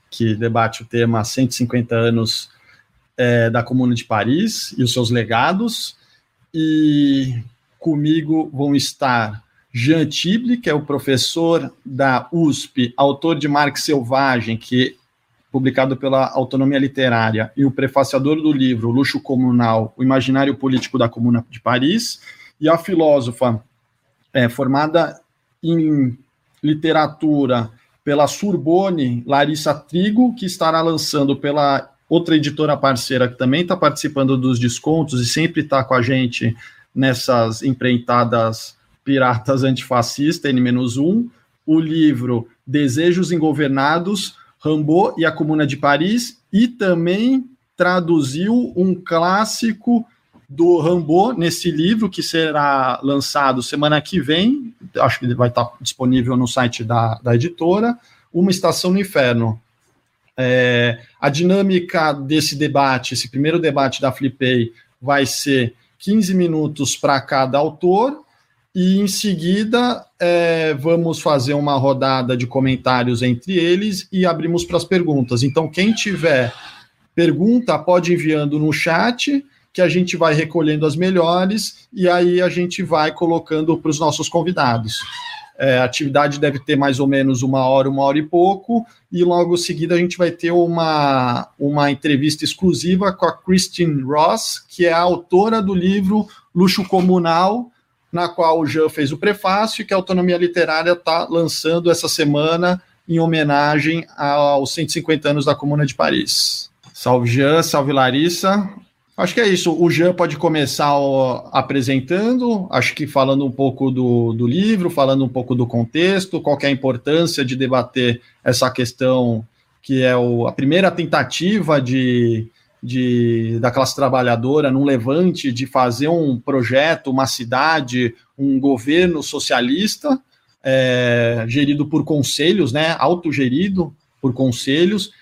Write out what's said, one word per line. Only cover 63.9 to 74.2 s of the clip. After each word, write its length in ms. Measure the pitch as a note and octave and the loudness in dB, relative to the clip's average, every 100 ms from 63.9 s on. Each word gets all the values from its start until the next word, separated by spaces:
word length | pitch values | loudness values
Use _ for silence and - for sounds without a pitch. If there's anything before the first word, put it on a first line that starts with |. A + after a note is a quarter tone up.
| - | -2
da 140 | C3+ | -4
Flipei, 640 | B2+ C#3 - B2+ B2 A2+ - _ _ | -2 -6 -2 0 0 -2 -6 _ _
vai 240 | B2+ C#3+ | -2 0
ser 500 | C#3 - - C3+ A#2 - _ _ | 0 -2 -2 0 0 -6 _ _
quinze 360 | - G#3+ F#3 | -2 0 2
minutos 600 | F#3+ F3 D#3 D3 D3+ C3+ | 0 0 0 -4 -4 -6
pra 240 | - D3 C#3 | -2 0 0
cada 380 | - C#3 C3 C#3 | 0 -2 0 0
autor, 720 | D#3 D#3 F3+ F#3+ B3+ D4+ _ _ _ _ _ | -2 -2 0 2 0 -4 _ _ _ _ _
e 280 | F#3+ F3+ F#3+ | -2 2 2
em 80 | G3+ | 0
seguida, 960 | G3 G#3+ E3+ E3 G3 A3 A#3+ B3 - - - | -2 -4 -2 0 0 0 0 0 -2 -8 -4
é, 560 | F3 F3 E3+ E3 D#3+ | 0 2 2 0 0
vamos 460 | C#3+ D3 E3 E3 D#3 | -2 0 0 0 -2
fazer 340 | E3+ D3 B2+ | 0 0 0
uma 220 | C#3+ C#3+ C#3 | -2 0 2
rodada 600 | C3+ C3 C3+ C3 B2 B2 | 2 2 0 0 0 -2
de 100 | A#2+ | -2
comentários 720 | C3+ C3 B2+ - B2+ B2 A#2 | 0 0 0 0 0 0 0
entre 380 | B2 B2 - F#3 | 0 -2 -2 0
eles 480 | E3+ F#3+ G#3+ F#3 - | 2 2 0 -6 -4
e 120 | F#3+ | 0